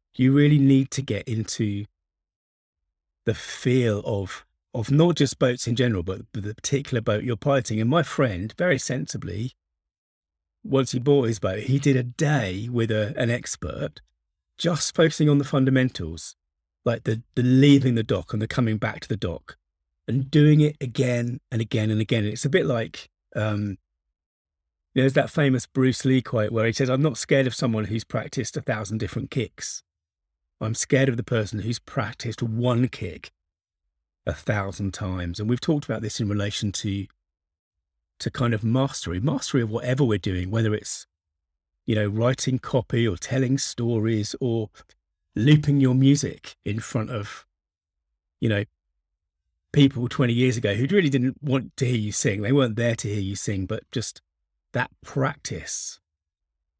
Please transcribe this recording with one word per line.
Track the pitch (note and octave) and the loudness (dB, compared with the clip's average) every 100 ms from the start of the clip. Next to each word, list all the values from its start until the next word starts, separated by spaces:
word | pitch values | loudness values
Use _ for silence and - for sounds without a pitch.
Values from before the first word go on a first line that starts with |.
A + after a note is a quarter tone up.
| _ - | _ 2
you | B2+ | 4
really | C#3 D3 D3 | 6 6 6
need | C3+ C3+ C#3 | 6 6 2
to | - | -4
get | C3 G2+ - | -4 -6 -4
into | A2 G#2+ - A2 G2+ G#2 _ _ _ _ _ _ _ _ _ _ _ _ _ - | -4 -4 -2 -2 -4 -8 _ _ _ _ _ _ _ _ _ _ _ _ _ -4
the | G#2+ | -4
feel | - - B2+ C3 A#2+ G#2 A#2 | -6 -6 0 2 2 0 -2
of, | G2+ G2 - - _ _ | -4 -4 -10 -18 _ _
of | - A2 | -6 0
not | C#3 E3+ D#3+ | 4 4 4
just | C#3 - | 0 2
boats | C3 B2 - | 0 0 -2
in | A#2 | 0
general, | B2 G2+ | 2 0
but | F2 G2 A2 | -4 -8 -10
the | A2 G2+ G#2+ | -10 -8 -8
particular | - C#3 C#3+ A#2+ | -4 -4 -2 -4
boat | A2 G#2+ | 0 -2
you're | A#2+ A2 | -2 -4
piloting. | D3 C#3 - A2 | 0 0 0 -2
And | A2+ | 2
my | E3 | 2
friend, | D3 - C3 F2 A2 - | 0 0 -2 -2 -6 -2
very | F3+ D3 | 0 0
sensibly, | - C3 - A2 - G2 B2 - _ _ _ _ _ _ _ _ _ _ | -2 -6 -6 -8 -8 -8 -8 -10 _ _ _ _ _ _ _ _ _ _
once | A3 C3 C3+ | -2 0 2
he | B2+ | 0
bought | B2+ C#3+ A#2 | 4 4 4
his | A2 | 0
boat, | F#2+ G2 G#2 | -2 -4 -2
he | C#3 | 0
did | C#3+ B2+ | 2 2
a | |
day | B2 - D3 D3 G2 F#2 A#2 | 0 -2 0 0 0 -4 -4
with | A#2+ A2+ | -2 0
a, | G#2+ G#2 - | 0 -2 -2
an | A#2 | -2
expert, | A#2+ - - - - - - - _ _ _ _ - | -2 -4 -8 -8 -6 -8 -10 -20 _ _ _ _ -6
just | E3+ E3 - - | -2 0 0 2
focusing | D#3+ - D3+ | 2 4 4
on | C#3+ | 4
the | |
fundamentals, | C#3 C#3+ C3 C3 B2+ - D#2+ E2 - - _ _ _ _ | 2 2 4 4 2 -2 -10 -10 -14 -18 _ _ _ _
like | - A#2 | -4 -2
the, | - A2+ - - | -2 -4 -4 0
the | |
leaving | B2 C3 C#3+ C#3 C3 | 4 6 8 6 6
the | A#2 | 0
dock | G#2+ G2 - | 0 -2 -4
and | A2 | -6
the | A2 | -4
coming | - A2+ G#2+ | 0 0 0
back | A2 - | -4 -6
to | - | -6
the | G#2+ | -6
dock, | F#2 D#2+ - - _ _ _ _ - | -4 -8 -12 -20 _ _ _ _ -6
and | A#2+ C3+ | -4 2
doing | D#3 D3+ D3+ | 4 6 6
it | D3 - | 4 0
again | C3 A2+ B2+ A#2+ A#2+ B2+ - | -6 -2 0 0 -2 -6 -6
and | A2+ | -4
again | A2 A2+ G#2+ | -2 0 0
and | G#2+ | 0
again. | A2 A#2 G#2 | 0 0 0
It's | - C#3+ | -2 0
a | |
bit | D#3 D#3 | 0 0
like, | A#2+ A2 - - _ _ - | -2 -4 -10 -20 _ _ -4
um, | G#2+ G#2 G#2 G2 _ _ _ _ _ _ _ _ _ _ _ C3 | -2 -2 -4 -6 _ _ _ _ _ _ _ _ _ _ _ 0
you | |
know, | |
there's | C3+ | 2
that | C#3 A#2 | 2 0
famous | - C#3+ B2+ - | 2 2 2 -2
Bruce | C3+ C3 A#2+ | 0 2 2
Lee | C3 C3 | 2 2
quote | - A#2+ G#2+ | 2 -2 0
where | A2+ A2 | 0 0
he | |
says, | A2 C3 | 0 0
"I'm | C3 | 2
not | D3+ A#2 | 0 0
scared | - C#3 C3 | 2 2 2
of | |
someone | - B2+ A2 G2+ | 0 -2 0 -2
who's | A2 | -4
practiced | - A2+ - - A2 - | -4 -6 -6 -6 -6 -6
a | |
thousand | - A2 G2 G#2+ | -4 -4 -4 -4
different | G#2+ A2 G2+ | -4 -6 -6
kicks." | - G#2+ - - - - _ _ _ _ _ _ - | -4 -4 -6 -12 -12 -16 _ _ _ _ _ _ -8
I'm | A2 A2+ | -6 -4
scared | - C3 C3+ | 0 2 2
of | A#2+ | 0
the | |
person | - A#2 G#2 G#2 | -2 -2 -2 -4
who's | G2+ A#2 | -6 -6
practiced | - - G#2 - A#2+ G#2+ | -6 -6 -6 -6 -10 -6
one | A2+ A2 B2 A#2+ B2+ | -4 -2 0 2 0
kick | - F#2 - - _ _ _ _ _ _ _ _ _ - | -2 -10 -10 -18 _ _ _ _ _ _ _ _ _ -8
a | |
thousand | - - G#2 G2 G2 G2+ | -6 -4 -2 -4 -6 -6
times. | - F#2+ F#2 F2 F2 | -6 -6 -6 -6 -6
And | G#2 | -2
we've | B2 | -2
talked | - D3 - | 0 -2 -2
about | A2+ | -6
this | G#2+ - | -6 -4
in | G#2+ | -2
relation | G2+ G2+ - G#2+ | -2 -2 -4 -4
to, | - G#2+ G2 G2 _ _ _ _ _ _ _ _ _ _ - | -4 -4 -4 -6 _ _ _ _ _ _ _ _ _ _ -10
to | - | -8
kind | - A#2+ | -2 0
of | A2 | 0
mastery, | A2 B2+ C3+ - - F2+ | 0 0 0 -4 -6 -4
mastery | C3+ C4 - C3+ | -2 -2 -2 -2
of | A2+ | -2
whatever | A2+ B2+ C3 | -2 -2 0
we're | C3+ G#2 | 2 0
doing, | G#2 F2+ F2+ | -2 -4 -2
whether | A2 A2 | 0 0
it's, | G#2+ - - - _ _ _ _ _ _ _ - | 0 -4 -12 -14 _ _ _ _ _ _ _ -2
you | G#2+ | 0
know, | G#2 | 0
writing | G#2+ A#2+ C3 - B2+ | 0 0 0 -2 -4
copy | - C3 - A#2+ A#2 | -2 -2 0 0 0
or | F2 | -2
telling | - C3 B2+ C3+ | -4 -2 0 0
stories | - - A#2 A#2 A2 A2 G#2 - | -2 -4 -2 0 0 0 -2 -4
or | B2+ A#2 G#2+ - - _ _ _ _ - | -2 -2 -4 -10 -20 _ _ _ _ 0
looping | B2+ D3+ D3 C#3+ | 6 6 6 4
your | C3 C3 | 4 6
music | C3+ C#3+ G#2 - - - G2 | 6 4 2 -8 -16 -10 -6
in | G#2+ | -4
front | - A#2 G#2+ | -4 -4 -4
of, | B2 G2+ - - _ _ _ _ _ _ _ _ _ | -6 -8 -12 -20 _ _ _ _ _ _ _ _ _
you | A#2 | 0
know, | G2+ G2 _ _ _ _ _ _ _ _ _ _ | 0 -2 _ _ _ _ _ _ _ _ _ _
people | D3+ C#3 A#2+ A#2+ | 4 4 4 -4
twenty | - B2 | 0 0
years | A#2+ B2+ A#2 | 2 2 2
ago | G#2+ | 0
who | G2+ C#3 | 0 2
really | G3+ D#3+ | 2 4
didn't | C3+ B2+ - | 2 0 -2
want | D3 C3 F#2+ - | -2 -2 -2 -4
to | B2 | -2
hear | B2 | 0
you | G#2 | -2
sing. | - B2+ G2+ | -2 -2 0
They | G#2 | 2
weren't | C#3+ B2+ G#2+ | 2 2 0
there | A#2+ A2+ | -2 -2
to | G#2 | -4
hear | G#2 | -4
you | G2 G2 | -4 -4
sing, | - G2 F#2 | -4 -4 -4
but | A2 - | -6 -8
just | A#2+ - - _ _ _ _ _ | -6 -6 -10 _ _ _ _ _
that | A#2+ B2+ _ | -6 -6 _
practice, | - C#3 C3+ - - F2+ - - - - _ _ _ _ _ _ _ _ | -10 -4 -4 -4 -10 -10 -10 -10 -10 -14 _ _ _ _ _ _ _ _